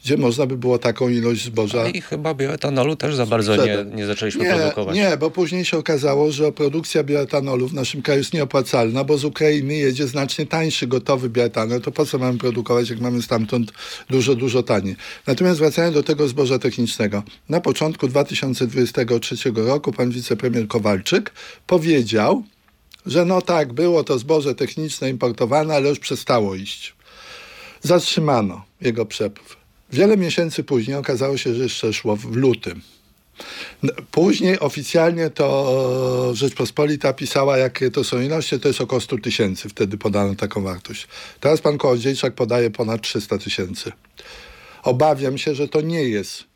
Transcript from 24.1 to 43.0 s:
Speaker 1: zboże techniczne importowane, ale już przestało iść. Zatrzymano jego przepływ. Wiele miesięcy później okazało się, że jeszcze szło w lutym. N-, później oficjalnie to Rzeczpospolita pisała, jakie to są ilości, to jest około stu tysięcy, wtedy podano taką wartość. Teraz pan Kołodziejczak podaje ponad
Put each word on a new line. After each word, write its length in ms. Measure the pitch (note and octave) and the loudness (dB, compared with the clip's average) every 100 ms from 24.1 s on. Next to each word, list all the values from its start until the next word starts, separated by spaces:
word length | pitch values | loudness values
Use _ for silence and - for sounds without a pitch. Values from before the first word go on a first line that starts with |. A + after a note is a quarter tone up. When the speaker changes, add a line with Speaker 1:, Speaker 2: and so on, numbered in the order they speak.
| C3+ | -2
Speaker 1:
zboże 360 | B2+ D#3 C#3+ | 2 2 2
techniczne 560 | B2 C3+ - D#3 - C3+ | -2 -4 -4 -8 -4 -4
importowane, 640 | C3 B2+ A2 A#2+ C#3+ D#3 | -2 -2 0 0 2 2
ale 140 | D3 C#3 | 2 2
już 100 | C#3+ | 0
przestało 560 | - C3 - B2 G2+ | -4 -6 0 2 2
iść. 400 | F#2+ G2 - - _ _ - - - - - - - | -4 -10 -12 -14 _ _ -20 -20 -20 -20 -20 -20 -10
Zatrzymano 840 | D3 F3 - - D3+ B2+ G#2 F2+ - _ | 2 2 2 0 2 2 0 -6 -16 _
jego 260 | B2+ A#2 G#2+ | -4 -2 -4
przepływ. 500 | - G#2 - - - _ _ _ | -2 -4 -6 -20 -20 _ _ _
Wiele 240 | C3 G3+ G#3+ | 2 4 6
miesięcy 480 | F3 - E3 - | 2 0 -2 -2
później 320 | C#3 C3 A2+ C#3 | 0 0 0 -4
okazało 400 | C3+ B2+ C3+ C3+ | -2 -2 0 0
się, 180 | C3+ | -2
że 80 | A#2+ | -2
jeszcze 300 | B2+ - A2+ | -2 -2 -2
szło 240 | G#2 A2+ G#2 | -2 -2 -2
w 200 | A#2+ A2+ | -2 2
lutym. 460 | C3+ A#2 G2 E2 - _ _ _ _ - - - - - | 2 2 -4 -12 -16 _ _ _ _ -20 -16 -14 -16 -4
N-, 60 | - - - | -4 -4 -4
później 480 | - F#3 A#3 F#3 F#3+ | 2 4 4 2 2
oficjalnie 720 | D3 D3+ C#3 E3 E3 E3+ D#3+ | -2 -4 -2 2 2 2 -4
to 1000 | - C#3+ C3+ C#3 C3 C3 B2+ B2+ B2+ B2+ | 0 0 2 2 2 0 0 0 0 0
Rzeczpospolita 800 | A#2 C#3 - C3+ - D3 D3 C#3 | 0 -2 0 -2 0 0 2 0
pisała, 460 | C3 C#3 C#3+ C#3 C3 | -2 -2 0 2 4
jakie 320 | C3 C3 C3 | 2 0 -2
to 140 | C#3+ | 0
są 160 | B2 B2 | -2 -2
ilości, 400 | C3 D#3+ C#3+ C3+ | -2 -2 -2 0
to 80 | C#3 | 0
jest 120 | B2 | 0
około 200 | A#2+ B2+ | -2 -2
stu 180 | - B2+ | -2 -6
tysięcy, 500 | C3 - G#2 F#2+ G#2+ | -4 0 0 -2 -10
wtedy 300 | - G2+ G2+ | -2 -2 -2
podano 360 | G#2+ G2+ G2+ | -2 0 0
taką 280 | G2 G#2 G#2+ | -2 -4 -4
wartość. 460 | F#2+ F2+ - A#2 - - - - | -6 -8 -10 -14 -14 -16 -20 -2
Teraz 200 | C#3 D3+ | 2 2
pan 180 | D#3 D3 | 2 2
Kołodziejczak 560 | C#3+ B2 B2+ C3 C3+ | 2 2 0 0 -2
podaje 360 | - A#2 A#2+ A#2 | -2 0 2 0
ponad 320 | G#2 A2 A2+ | 0 -2 -2